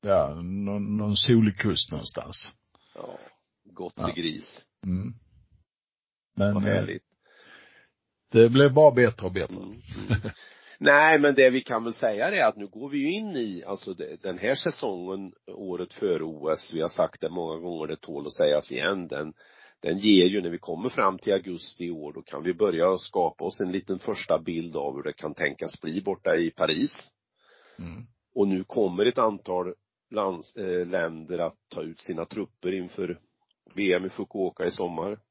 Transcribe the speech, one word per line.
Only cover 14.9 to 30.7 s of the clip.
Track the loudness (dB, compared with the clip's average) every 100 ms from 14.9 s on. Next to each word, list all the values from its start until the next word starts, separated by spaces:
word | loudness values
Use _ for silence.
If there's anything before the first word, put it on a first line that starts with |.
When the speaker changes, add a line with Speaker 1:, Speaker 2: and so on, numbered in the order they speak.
| -6 -6 -8 -10 -16 -18
Speaker 2:
året | -12 -8 -6 -8
före | -4 -2 0
O | -2 -6 -2
S, | -2 -2
vi | -4
har | -4
sagt | 0 -2 -2
det | -6
många | -6 -6 -6
gånger, | -8 -8 -6
det | -8
tål | -10 -10 -10
att |
sägas | 0 2 2 -2
igen, | -4 -2 -2 -6
den, | -8 -8 -10 -20 -20 -20 _
den | -4 0
ger | 6 8 8
ju, | 4
när | -4
vi | -6
kommer | -8 -6 -6
fram | 0 0 0
till | -2
augusti | -2 -2 -12 -14 -10
i | -8
år, | -8 -10
då | -14
kan | -12 -8
vi | -4
börja | 0 0 4 2 2
skapa | -2 -2 -2 -2
oss | -8 -4
en | -4
liten | -4 -4 -6
första | -4 -6 0 -2
bild | 0 -6 -4 -4
av | -6 -6
hur |
det | -8
kan | -8 -10
tänkas | -4 -4 -4 -8 -8
bli | -6 -4
borta | -4 -4 0 2
i | 0
Paris. | 0 0 0 -2 -4 -16 _ _ _ _ _ _ -18
Speaker 1:
Mm. | -16 -14 -18 _ _
Speaker 2:
Och | 0 0
nu | 0
kommer | -2 -2 -2 2 0
ett | 2
antal | 0 -2 -6 -4 -4 -10 _ _ _
lands-, | -4 -2 -4 -10 -10
eh, | -4